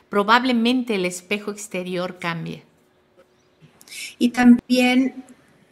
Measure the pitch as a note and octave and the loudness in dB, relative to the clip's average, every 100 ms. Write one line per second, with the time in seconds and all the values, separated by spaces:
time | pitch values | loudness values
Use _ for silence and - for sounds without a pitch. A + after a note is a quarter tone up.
0 | _ G3+ G3+ A#3+ B3+ A#3+ A#3 B3+ A#3+ G3+ | _ -2 2 2 2 0 0 0 -2 -4
1 | F3+ F3+ - G#3 G#3 G#3 - F#3 F3+ F3+ | -4 -6 -6 -6 -6 -12 -10 -10 -6 -6
2 | F3+ F3+ F3 E3 E3 D#3 - _ _ _ | -6 -6 -8 -6 -8 -14 -18 _ _ _
3 | _ _ _ _ _ _ - _ - - | _ _ _ _ _ _ -20 _ -20 -18
4 | - - B3 B3 B3 A#3+ - B3+ B3 B3+ | -16 -2 -2 4 6 6 4 0 2 2
5 | C4 - - - _ _ _ | 0 -4 -16 -20 _ _ _